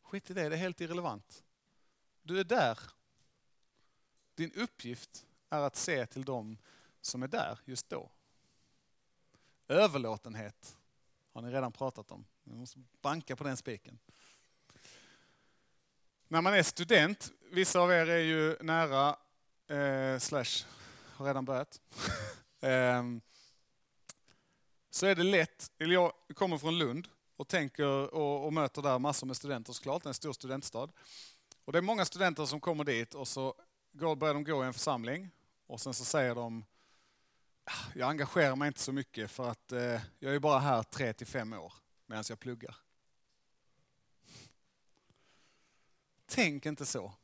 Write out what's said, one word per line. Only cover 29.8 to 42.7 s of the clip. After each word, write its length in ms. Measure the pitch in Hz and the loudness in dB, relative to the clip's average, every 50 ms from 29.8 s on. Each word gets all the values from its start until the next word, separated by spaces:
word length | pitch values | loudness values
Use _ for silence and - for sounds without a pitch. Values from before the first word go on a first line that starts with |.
| - 139 139 175 - | -4 -4 -4 -4 -4
en 80 | 147 127 | -6 -8
stor 200 | - - 151 131 | -6 -6 -8 -8
studentstad. 560 | - - 127 131 135 135 - - 113 131 - - _ - - - - - - - _ _ _ - _ _ | -8 -8 -8 -8 -6 -8 -6 -6 -6 -8 -8 -12 _ -20 -20 -20 -18 -18 -20 -20 _ _ _ -20 _ _
Och 60 | - | 0
det 60 | 143 | 2
är 40 | 165 | 2
många 240 | 180 196 226 208 180 | 2 4 2 2 2
studenter 400 | - - 175 190 180 156 147 151 | 0 2 2 2 2 2 0 -4
som 140 | 123 143 151 | -4 -4 -2
kommer 240 | - 180 165 151 - | -2 -2 0 0 0
dit 300 | - 127 113 117 - - | 0 0 0 -2 -4 -6
och 140 | 143 135 | -10 -8
så 280 | - - 139 131 131 - - - _ _ _ _ _ | -6 -4 -4 -4 -4 -6 -8 -18 _ _ _ _ _
går, 240 | _ 139 160 165 156 | _ -4 -2 0 0
börjar 180 | 135 156 156 143 | 2 2 0 2
de 100 | 147 147 | 0 0
gå 200 | 147 156 135 127 | 0 0 0 0
i 40 | |
en 60 | 131 123 | -2 -2
församling 580 | - - 160 139 120 113 117 139 175 196 180 _ _ _ _ _ _ _ | -2 -2 -2 -2 -2 -2 -4 -6 -6 -8 -14 _ _ _ _ _ _ _
och 140 | _ 123 110 | _ -8 -8
sen 120 | - 135 120 | -6 -6 -6
så 120 | - 127 | -4 -2
säger 300 | - - 156 131 123 117 | 0 2 2 2 2 0
de, 300 | 120 120 117 113 113 104 _ _ _ _ _ _ _ _ _ _ _ _ _ _ _ _ _ _ _ _ | -2 -4 -6 -8 -10 -12 _ _ _ _ _ _ _ _ _ _ _ _ _ _ _ _ _ _ _ _
"Ah, 280 | - - - - - - | -10 -10 -10 -10 -10 -4
jag 140 | - 127 131 | 0 0 0
engagerar 460 | 156 151 143 135 - 180 156 139 131 | 0 0 -2 0 4 4 4 4 4
mig 120 | 135 143 | 2 -2
inte 120 | 147 - - | -2 -2 -2
så 120 | - - | -4 -2
mycket 400 | 135 139 135 _ - 117 110 113 | -2 -4 -4 _ -8 -8 -8 -8
för 180 | - - 127 120 | -6 -6 -6 -6
att, 220 | 113 _ _ - | -6 _ _ -6
eh, 300 | 127 123 120 123 117 113 107 - _ _ | -4 -2 -2 -2 -2 -4 -6 -10 _ _
jag 160 | - 135 139 | -4 -2 -2
är 40 | 147 | 2
bara 200 | 143 151 143 131 | 4 4 4 6
här 240 | 139 143 131 117 107 | 6 4 2 2 2
tre 300 | _ - 135 135 117 107 | _ -4 -4 -2 -2 -2
till 140 | - 120 | -6 -10
fem 260 | - - 131 113 110 113 | -6 -6 -6 -6 -6 -8
år 200 | 98 80 87 - - _ _ _ _ _ | -10 -12 -14 -18 -20 _ _ _ _ _
medan 180 | - 117 110 107 - | -8 -8 -6 -6 -6
jag 100 | 113 107 | -10 -8
pluggar." 360 | - 127 123 117 123 - | -8 -10 -10 -10 -12 -16